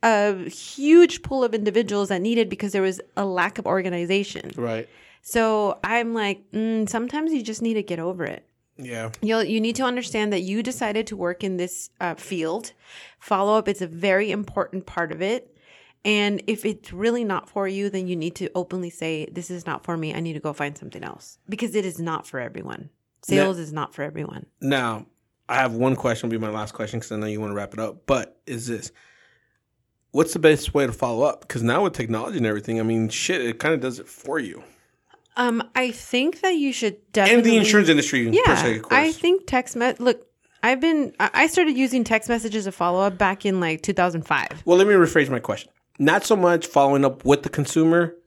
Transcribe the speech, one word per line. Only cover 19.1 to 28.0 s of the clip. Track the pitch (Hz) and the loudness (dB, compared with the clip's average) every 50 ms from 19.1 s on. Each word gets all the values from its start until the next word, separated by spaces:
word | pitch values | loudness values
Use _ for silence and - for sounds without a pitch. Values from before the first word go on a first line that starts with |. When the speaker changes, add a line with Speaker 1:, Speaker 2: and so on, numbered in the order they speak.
| 160 156 156 - | -4 -6 -8 -8
Speaker 1:
"This | - 175 170 - | -10 -12 -12 -10
is | 180 175 165 | -12 -10 -8
not | 175 147 - _ | -8 -8 -8 _
for | - 170 | -6 -6
me. | 165 160 156 - | -4 -4 -6 -6
I | - | -6
need | 165 165 156 | -6 -6 -8
to | 151 | -6
go | - 156 | -8 -8
find | 143 - 147 143 143 | -6 -6 -6 -8 -8
something | - - 135 - - - | -12 -18 -18 -16 -14 -14
else." | - - - - - - _ _ | -14 -16 -16 -20 -20 -20 _ _
Because | - 196 - 233 214 175 | -12 -8 -6 -6 -4 -2
it | 214 196 | -2 -4
is | 190 160 165 | -4 -6 -6
not | 170 170 160 - - | -6 -6 -6 -6 -8
for | - - 131 | -10 -10 -10
everyone. | 123 - - - - - 57 - - 147 _ _ _ _ _ _ - - | -10 -10 -10 -12 -12 -12 -12 -14 -14 -20 _ _ _ _ _ _ -4 0
Speaker 2:
Now | - | 2
Speaker 1:
Sales | 190 196 196 185 170 | 4 4 2 0 -4
is | 160 151 | -8 -8
not | 147 156 139 - - | -8 -8 -8 -8 -8
for | - | -10
everyone. | 143 151 151 - 151 - - - - _ _ _ | -10 -8 -8 -8 -10 -10 -10 -14 -18 _ _ _
Speaker 2:
Now, | - 135 139 135 123 117 113 110 - _ _ _ _ _ _ _ _ | -2 0 0 0 0 -2 -4 -6 -10 _ _ _ _ _ _ _ _
I | - 120 | -2 0
have | 127 131 123 113 | 0 0 0 0
one | 113 127 131 131 | 2 2 2 2
question, | 127 - 127 117 113 - | 2 0 -2 -2 0 -2
will | 117 113 110 | -4 -4 -4
be | 110 | -4
my | 107 | -4
last | 107 107 107 107 - | -4 -6 -8 -8 -8
question, | - 113 104 - 117 | -8 -8 -6 -6 -8
'cause | 110 - | -8 -6
I | 110 | -6
know | 107 107 | -6 -4
you | 107 107 107 | -4 -4 -4
wanna | 107 104 101 | -6 -6 -6
wrap | 101 101 98 - | -6 -8 -8 -8
it | 107 | -6
up. | 113 107 92 - | -6 -6 -8 -10